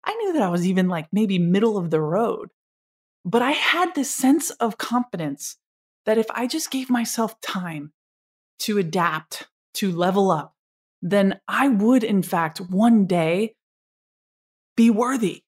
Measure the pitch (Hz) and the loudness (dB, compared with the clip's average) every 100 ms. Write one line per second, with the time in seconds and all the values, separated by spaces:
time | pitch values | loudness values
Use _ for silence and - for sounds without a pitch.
0 | - 440 415 320 190 175 180 185 185 175 | -8 -6 -2 0 0 0 0 2 0 -2
1 | 160 196 214 190 170 190 226 208 170 156 | -4 -2 0 2 2 4 2 0 0 0
2 | 156 180 226 - - _ _ _ _ _ | 0 0 0 -4 -10 _ _ _ _ _
3 | _ _ 180 233 247 302 - 330 359 320 | _ _ -2 0 0 0 0 0 -2 -2
4 | 262 - 262 302 - - 233 - - 240 | -4 0 2 2 0 -4 -4 -4 -4 -4
5 | 247 175 156 139 - - _ _ _ _ | -4 -6 -6 -8 -12 -16 _ _ _ _
6 | - 220 220 - 247 320 - 262 262 247 | 0 0 0 -4 -4 -4 -4 -6 -2 -2
7 | 226 - 226 - - 190 180 160 147 _ | -2 -2 -4 -4 -8 -8 -6 -10 -12 _
8 | _ _ _ _ _ _ - 208 170 185 | _ _ _ _ _ _ -2 -2 0 0
9 | 170 156 - - - _ _ - 196 170 | 0 -2 -10 -16 -16 _ _ -6 -4 0
10 | 175 196 196 160 139 _ _ _ _ _ | 0 2 2 0 -4 _ _ _ _ _
11 | 180 202 196 190 - - 277 214 214 254 | -2 2 2 0 -6 0 2 4 4 4
12 | 220 202 180 175 160 - 180 185 233 233 | 4 0 0 -2 -4 -6 -6 2 6 6
13 | 185 180 160 180 220 _ _ _ _ _ | 4 2 0 0 -2 _ _ _ _ _
14 | _ _ _ _ _ _ _ - 233 208 | _ _ _ _ _ _ _ 2 4 4
15 | 262 269 196 - | 0 0 -2 -4